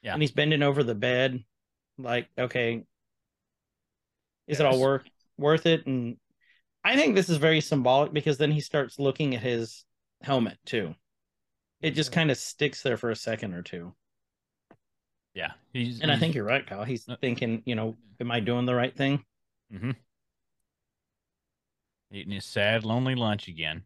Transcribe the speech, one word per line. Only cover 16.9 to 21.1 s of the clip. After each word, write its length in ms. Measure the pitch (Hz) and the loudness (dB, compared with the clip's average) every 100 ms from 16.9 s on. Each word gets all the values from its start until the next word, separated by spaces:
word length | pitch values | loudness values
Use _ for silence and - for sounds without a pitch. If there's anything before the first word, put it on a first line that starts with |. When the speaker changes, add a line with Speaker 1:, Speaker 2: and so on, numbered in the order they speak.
| 120 - | -6 -8
Speaker 1:
Uh, 80 | 123 | -6
Speaker 2:
thinking, 480 | 131 120 120 113 117 | -4 -2 -2 -4 -4
you 80 | |
know, 240 | 113 110 113 _ _ | -4 -4 -6 _ _
"Am 100 | 120 | -4
I 80 | 120 | -2
doing 260 | 110 120 | 0 0
the 120 | 123 123 | 0 0
right 200 | 127 - | -2 -2
thing?" 280 | 135 143 - _ _ _ _ | 0 0 -4 _ _ _ _
Speaker 1:
Mm-hmm. 200 | 101 117 131 _ _ _ _ _ _ _ _ _ _ _ | -8 -6 -8 _ _ _ _ _ _ _ _ _ _ _